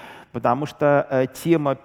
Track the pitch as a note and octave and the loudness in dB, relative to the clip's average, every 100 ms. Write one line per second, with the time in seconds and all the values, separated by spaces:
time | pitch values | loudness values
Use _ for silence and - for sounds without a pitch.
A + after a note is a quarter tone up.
0 | - - - A#2 A#2+ B2 D3 - D3 C#3+ | -20 -20 -14 -4 -2 0 -4 -2 2 2
1 | - C3+ C3 - E3 E3 C#3+ C3+ | 2 0 -2 -4 0 0 0 -4